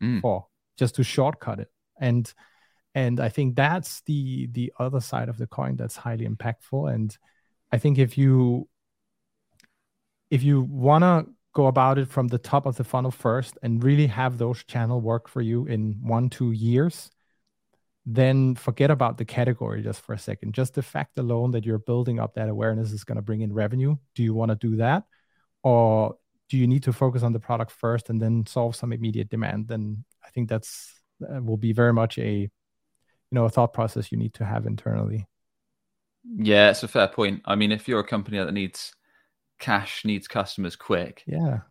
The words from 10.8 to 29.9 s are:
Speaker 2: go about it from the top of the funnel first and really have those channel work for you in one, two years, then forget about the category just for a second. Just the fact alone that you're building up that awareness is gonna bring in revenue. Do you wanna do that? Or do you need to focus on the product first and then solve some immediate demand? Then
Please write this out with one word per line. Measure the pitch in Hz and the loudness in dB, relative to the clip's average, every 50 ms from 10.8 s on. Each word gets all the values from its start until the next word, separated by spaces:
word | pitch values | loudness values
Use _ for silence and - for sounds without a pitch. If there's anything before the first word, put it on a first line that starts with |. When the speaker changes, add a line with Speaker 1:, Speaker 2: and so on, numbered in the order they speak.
| 123 139 151 160 180 180 175 160 156 - - _ _ _ | 4 6 6 8 8 6 6 4 2 -2 -10 _ _ _
Speaker 2:
go | - 147 139 | 0 2 4
about | 131 127 135 127 131 135 139 | 4 4 4 4 4 4 2
it | 131 131 | 0 -2
from | - 139 127 120 | -2 -2 0 0
the | 127 117 | -2 -4
top | - - - 143 139 | -2 0 0 0 0
of | 135 120 | -2 -4
the | - 120 | -4 -4
funnel | - - 127 131 131 | -4 -2 -2 -2 -2
first | - - - 117 113 131 127 - - - | -4 -2 0 0 0 0 -2 -6 -10 -8
and | - 120 113 113 123 | -4 -2 0 2 4
really | 135 143 147 151 | 4 4 4 4
have | 131 98 117 131 127 123 117 | 2 2 0 -2 -2 -2 -2
those | 117 120 123 - - | -2 -4 -4 -6 -8
channel | - - 120 117 113 123 123 | -6 -4 -2 -2 0 -2 -2
work | 110 113 117 117 - - | 0 0 -2 -2 -4 -6
for | - 131 | -6 -4
you | 117 110 117 120 139 | -2 -2 -2 -2 -2
in | 143 117 107 110 107 101 104 | -2 -4 -2 -2 -4 -4 -4
one, | 127 113 113 117 127 127 | -4 -2 0 0 0 0
two | - - 131 117 | -2 -2 -2 -2
years, | 113 107 113 117 120 131 156 175 - - - - _ _ _ _ _ _ _ _ _ _ _ _ _ _ _ _ _ _ - | 0 0 0 2 2 2 2 0 -2 -6 -12 -20 _ _ _ _ _ _ _ _ _ _ _ _ _ _ _ _ _ _ -10
then | 123 110 131 131 131 135 135 131 131 123 | -2 2 4 4 6 6 4 4 2 0
forget | - - - 113 - 139 143 | 0 -2 -2 2 4 4 4
about | 151 127 123 117 117 | 4 4 2 0 -2
the | - 113 | -4 -8
category | - - 127 120 127 117 - 117 107 107 107 | -4 -2 0 0 0 0 -2 -4 -6 -4 -4
just | 107 107 107 - | -6 -6 -8 -8
for | - - | -8 -10
a | 110 107 | -10 -8
second. | - 110 104 - - 107 | -8 -8 -8 -6 -8 -6
Just | 107 131 131 127 - | -4 -2 -4 -2 -2
the | 143 | -6
fact | 123 - - 143 139 - _ 139 | -6 -4 -6 -6 -6 -6 _ -4
alone | 123 117 120 117 123 123 | -2 0 0 0 0 0
that | 120 113 104 | 0 -2 -2
you're | 117 110 101 | -2 -2 -2
building | - - 120 120 123 123 117 117 | -2 -2 0 0 0 0 -2 -2
up | 110 110 - | -4 -4 -4
that | 117 107 107 | -4 -4 -4
awareness | 104 107 113 113 113 110 113 107 | -2 -2 0 0 0 -2 -2 -4
is | 110 101 - | -6 -8 -8
gonna | - 110 110 | -8 -6 -6
bring | 104 110 110 107 | -4 -4 -4 -4
in | 110 104 | -4 -2
revenue. | 104 110 104 104 120 127 131 143 151 139 _ _ _ | -2 -2 -2 0 0 0 0 0 0 -2 _ _ _
Do | - | 0
you | 117 110 110 | 0 0 2
wanna | 113 113 110 110 | 0 0 0 0
do | 107 - 113 110 | 0 0 0 0
that? | 110 113 123 151 196 - _ _ _ _ _ _ _ _ _ _ _ | 2 2 2 2 0 -2 _ _ _ _ _ _ _ _ _ _ _
Or | - 131 120 117 117 110 110 110 107 110 - _ _ _ _ _ _ - | 2 4 4 6 6 4 4 2 2 0 -4 _ _ _ _ _ _ -2
do | 135 131 | 0 2
you | 123 | 4
need | 120 127 139 | 4 2 2
to | - 131 | 2 0
focus | 117 - 135 131 123 123 | 0 2 2 0 2 0
on | 120 120 | 0 0
the | 113 113 | -2 -2
product | - - 120 117 117 - | -4 -4 -4 -4 -4 -6
first | - _ - 113 117 113 - - | -6 _ -2 -2 -2 -2 -2 -4
and | 113 110 | -4 -2
then | 113 113 117 113 107 | 0 0 0 0 -2
solve | - - 127 117 117 120 | -2 -2 -2 -2 -2 -4
some | - - 120 | -6 -6 -6
immediate | 117 113 113 113 107 110 107 107 | -6 -4 -4 -4 -4 -4 -6 -4
demand? | 113 110 110 98 98 107 110 113 | -4 -4 -4 -4 -4 -6 -6 -6
Then | 113 110 104 107 | -6 -6 -6 -6